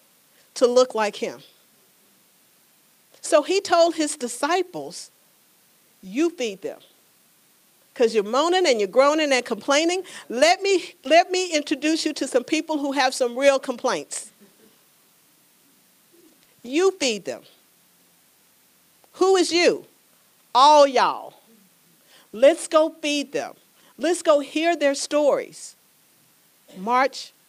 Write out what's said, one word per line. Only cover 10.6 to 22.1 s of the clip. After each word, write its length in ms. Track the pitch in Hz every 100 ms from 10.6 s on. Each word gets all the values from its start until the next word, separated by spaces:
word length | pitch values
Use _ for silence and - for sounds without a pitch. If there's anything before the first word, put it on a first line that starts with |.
me, 340 | 392 381 - -
let 260 | 269 320 370
me 220 | 359 359
introduce 520 | 302 294 285 302 320
you 80 | 311
to 120 | 294 277
some 160 | 254
people 360 | 254 320 320 302
who 120 | 285
have 220 | 277 262
some 240 | 262 247 240
real 220 | 277 269
complaints. 680 | 269 240 254 170 - - - _ _ _ _ _ _ _ _ _ _ _ _ _ _ _ _ _ _ _ _ _ _ _
You 260 | 233 285 381 381
feed 280 | 269 208 151
them." 180 | 113 - _ _ _ _ _ _ _ _ _ _ _ _ _ _ _ _ -
Who 160 | 370 381
is 160 | 320
you? 340 | 339 320 147 - _ _ _ _ _ _
All 320 | 240 285 302
y'all. 500 | 285 240 180 120 127 - _ 226 _ _ _ _ _